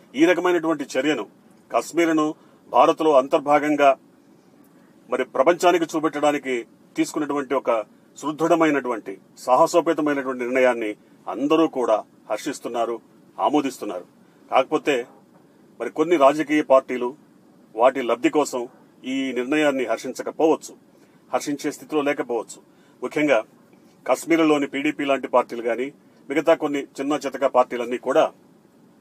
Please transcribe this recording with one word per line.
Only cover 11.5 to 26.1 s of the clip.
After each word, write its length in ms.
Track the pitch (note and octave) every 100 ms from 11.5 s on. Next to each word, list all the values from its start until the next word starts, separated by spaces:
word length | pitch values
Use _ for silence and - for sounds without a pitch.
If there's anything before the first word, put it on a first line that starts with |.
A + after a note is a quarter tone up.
| D#3+ D#3
కూడా 360 | C#3 A#2 G#2+ - _ -
హర్షిస్తున్నారు, 680 | A2 - C3+ C3+ A#2+ A2+ A2+ - _ _ -
ఆమోదిస్తున్నారు. 640 | G2+ D3 C3+ - G#2 F2+ F2 _ _ _ -
కాకపోతే 560 | A#2 C3 D3+ - C3 A#2 - _ _ _ _ _ -
మరి 100 | A#2
కొన్ని 260 | - D#3+ E3+
రాజకీయ 460 | C3+ D3+ C#3+ D3+
పార్టీలు 540 | C#3+ C3+ - B2+ B2 - _ _ _ _ _ G#2+
వాటి 260 | B2+ C3+
లబ్ధి 280 | A#2+ A#2 D#3
కోసం 380 | D3 C#3 B2+ A#2+ - _ _
ఈ 280 | B2 C3+ C3+
నిర్ణయాన్ని 520 | B2 B2+ D3+ D3+ C3+
హర్షించకపోవచ్చు, 920 | A2+ A2+ C3 A#2+ B2 - D#3+ C#3 - - _ _ _ _ _
హర్షించే 380 | B2+ D3+ C#3+ D3+
స్థితిలో 300 | C3 B2+ D#3
లేకపోవచ్చు. 600 | C#3+ D3 B2+ A#2 G2 - _ _ _ _
ముఖ్యంగా 420 | B2 D3+ D3 A#2+ - _ _ _ _ _ -
కశ్మీర్లోని 600 | B2+ D3 E3 D#3+ D3 C#3
పీడీపీ 380 | C3+ D3 D3
లాంటి 240 | C#3 C3+ B2+
పార్టీలు 340 | B2 A#2+ A#2
గాని, 300 | A#2 A#2 C3+ - _